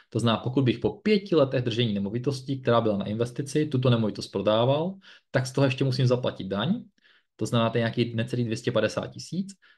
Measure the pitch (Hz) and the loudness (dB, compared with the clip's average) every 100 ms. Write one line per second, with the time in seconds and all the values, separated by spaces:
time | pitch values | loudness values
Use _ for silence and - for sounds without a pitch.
0 | _ 117 117 107 131 139 123 - 104 - | _ 0 2 2 0 2 2 2 0 0
1 | 214 208 - 160 135 135 117 110 120 101 | 2 2 4 2 4 2 -2 0 0 0
2 | 98 120 131 127 - 135 120 117 113 98 | -2 -4 -4 -4 -6 -4 2 2 2 0
3 | 98 110 117 - 127 151 151 131 127 117 | -2 -4 -4 -6 -4 -2 0 2 2 2
4 | 107 98 - 98 101 110 123 147 180 196 | 2 -4 -6 -2 2 2 4 2 -2 -8
5 | - - _ 131 127 - 139 131 135 127 | -16 -20 _ -2 0 0 2 2 0 2
6 | 123 123 110 - 95 98 143 240 - _ | 2 2 0 -4 -6 -2 -2 -2 -6 _
7 | _ _ _ - 110 120 117 120 113 120 | _ _ _ -8 -2 0 0 0 0 0
8 | 117 113 113 123 117 110 127 113 107 - | -2 -2 -4 -2 -2 -4 -2 0 0 0
9 | - - - 175 196 - _ | -8 -10 -10 -8 -8 -10 _